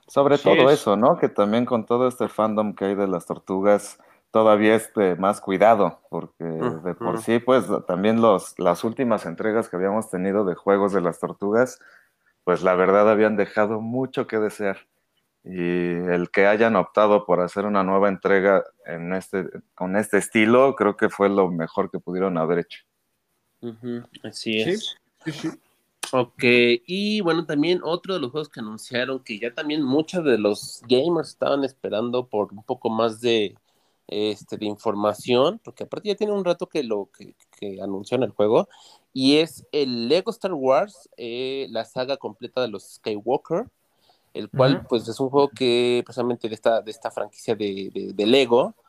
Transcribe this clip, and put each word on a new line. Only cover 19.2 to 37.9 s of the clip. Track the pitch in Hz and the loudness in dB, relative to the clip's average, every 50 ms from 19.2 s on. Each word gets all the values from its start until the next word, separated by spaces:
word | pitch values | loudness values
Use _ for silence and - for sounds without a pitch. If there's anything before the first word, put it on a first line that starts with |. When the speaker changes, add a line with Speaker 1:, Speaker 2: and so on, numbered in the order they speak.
| 90 - - 98 87 - - - - _ _ | -6 -6 -6 -6 -6 -6 -10 -16 -18 _ _
Speaker 1:
con | - 90 92 92 | -10 -6 -4 -2
este | 104 107 - - - | -2 0 0 0 0
estilo, | - - - 113 107 110 117 123 131 139 123 | 0 2 2 2 4 6 6 6 6 4 4
creo | - 104 104 98 - | 2 0 0 2 2
que | 113 98 | 0 -2
fue | - - 101 98 | 0 2 0 2
lo | 101 101 95 90 | 4 4 2 2
mejor | 90 82 80 80 - - 95 95 | 0 -2 -6 -4 -2 -4 -4 -4
que | - 90 | -6 -10
pudieron | - - 90 92 95 98 90 80 | -8 -8 -4 -2 -2 -2 0 0
haber | 80 80 87 87 | 0 0 0 0
hecho. | 85 - - - _ _ _ _ _ _ _ _ _ _ _ _ _ _ _ _ | -2 -4 -10 -20 _ _ _ _ _ _ _ _ _ _ _ _ _ _ _ _
Speaker 3:
Ujú, | - 120 113 110 120 123 120 120 120 - - - - | -14 -14 -14 -12 -10 -8 -8 -8 -10 -14 -18 -16 -16
así | 107 107 - - 117 110 110 110 | -14 -14 -10 -6 -4 -2 0 0
Speaker 2:
Sí, | 160 | 0
Speaker 3:
es. | 185 220 220 - - - _ _ _ _ - | -2 -4 -4 -8 -12 -14 _ _ _ _ -12
Speaker 2:
sí, | 165 | -12
sí. | 147 - - 160 - - _ _ _ _ _ _ _ _ - - | -10 -8 -8 -10 -10 -12 _ _ _ _ _ _ _ _ -10 -4
Speaker 3:
Ok, | - 131 120 - _ - - 123 120 120 120 120 120 120 - | -2 -2 -2 -2 _ -2 2 4 4 4 4 4 2 0 -2
y | - 175 196 202 208 214 214 | -6 -6 -4 -2 -2 -2 -2
bueno, | 196 165 160 170 170 | 0 0 0 -2 -2
también | 151 156 143 147 170 180 180 - | -2 -2 -2 0 0 0 -2 -2
otro | 147 165 175 - 175 190 | -4 -6 -6 -6 -6 -6
de | 175 | -6
los | 135 123 | -6 -6
juegos | 120 151 156 - | -8 -8 -10 -10
que | _ 143 | _ -14
anunciaron, | 117 107 110 107 - - 127 120 127 135 135 131 - | -14 -12 -14 -14 -12 -8 -6 -4 -4 -4 -6 -8 -10
que | - 110 104 | -12 -12 -10
ya | 113 117 - | -8 -8 -8
también | - 156 151 151 156 147 | -8 -6 -4 -4 -2 0
muchos | 127 131 151 160 - - 185 160 | 0 0 0 0 -2 -4 -2 0
de | 147 120 107 | 2 2 2
los | 104 104 104 - - - - - - - | 2 0 0 -2 -6 -14 -18 -16 -4 0
gamers | 123 127 139 170 175 160 147 - | 2 2 2 2 0 -2 -2 -6
estaban | - _ 135 135 139 143 139 | -8 _ -2 -2 0 0 -2
esperando | 127 131 _ - 95 101 104 117 123 120 127 127 - | -4 -6 _ -8 -6 -4 -4 -2 -2 -4 -4 -4 -4
por | - 104 101 98 101 | -2 -4 -4 -4 -6
un | 104 - | -10 -10
poco | - 127 - - 120 | -8 -8 -6 -4 -4
más | 113 113 113 117 110 107 | -2 0 0 0 -2 -2
de, | 117 120 117 113 104 92 104 _ _ _ _ _ _ _ _ _ _ - | -2 0 0 0 0 -2 -6 _ _ _ _ _ _ _ _ _ _ -10
este, | - 104 107 107 104 - - - 113 95 | -6 -4 -4 -4 -4 -6 -10 -14 -12 -8
de | 107 107 | -6 -6
información, | 104 98 - 113 101 101 104 104 104 - - 127 123 120 135 165 214 233 _ | -8 -6 -6 -6 -4 -2 0 -2 -2 -2 -2 0 2 4 4 2 0 -4 _
porque | - - - 104 | -18 -18 -16 -14
aparte | - - - - 208 | -12 -12 -8 -6 -6
ya | 202 | -4
tiene | 196 208 208 208 | -2 -2 -2 -2
un | 202 190 | -2 -2
rato | 175 175 170 170 - | -2 -2 -4 -6 -6
que | - 165 135 | -6 -6 -4
lo, | 117 110 101 98 - _ - | -4 -4 -6 -6 -8 _ -20
que, | - 98 - _ _ _ _ _ | -20 -20 -20 _ _ _ _ _
que | - 101 95 95 | -12 -12 -10 -10
anunciaron | 95 101 | -8 -8